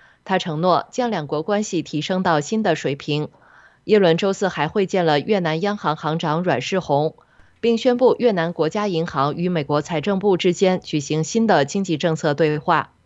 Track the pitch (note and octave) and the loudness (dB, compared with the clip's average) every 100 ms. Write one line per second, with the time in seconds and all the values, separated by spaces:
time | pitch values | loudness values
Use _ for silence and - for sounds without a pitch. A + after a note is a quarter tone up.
0 | - _ - F#3 F#3 D3+ F3+ D#3+ - - | -20 _ -2 -2 -2 -2 2 2 0 -4
1 | B3 G3 D3 D3+ D#3+ G#3 G#3+ F3 D3+ D3+ | -2 -2 -4 -6 -2 -2 -2 -4 -4 -6
2 | D#3 F#3 F#3 D#3 D3 A3 G3+ D#3 D3+ C#3 | -2 -2 2 2 0 -2 0 0 -2 -4
3 | - D3+ D3+ _ _ - - _ - G#3 | -4 -4 -4 _ _ -20 -20 _ 2 4
4 | F#3 E3 G3 G3 F#3+ E3 D3+ G#3+ F#3+ G3 | 6 4 0 -2 -2 -2 -2 0 0 0
5 | E3 D3 - G#3 E3+ D#3+ G3+ G#3 E3 D#3 | 2 2 2 0 0 -2 -2 -4 -4 -4
6 | D#3 D#3+ E3 D3+ F3+ B2+ C3 F#3+ - C#3+ | -2 -2 -2 -2 0 -2 -2 -4 0 0
7 | D#3 - _ _ - _ A#3 A#3 B3+ B3 | 0 -4 _ _ -20 _ 0 2 2 4
8 | B3 - A#3+ F#3+ E3 F3 D#3 G#3 G#3 F#3 | 4 4 2 2 -2 0 -2 0 -2 -2
9 | E3+ C#3+ C#3 D3+ F3 F3 C#3+ D3+ D#3 E3 | -2 -2 -2 0 -2 -2 0 -2 -2 -4
10 | D3 G3 G3+ F3+ F#3 E3+ F#3 F3+ - D#3 | -2 0 2 2 2 2 2 2 -2 -4
11 | C#3+ D3+ D#3 A3+ A3+ F#3 C#3 G3+ F#3+ D3+ | -2 -2 0 0 4 4 2 -2 -2 -2
12 | E3+ D#3+ D#3+ D3 D#3+ D3+ E3 D#3+ - _ | 0 0 0 2 0 0 0 0 0 _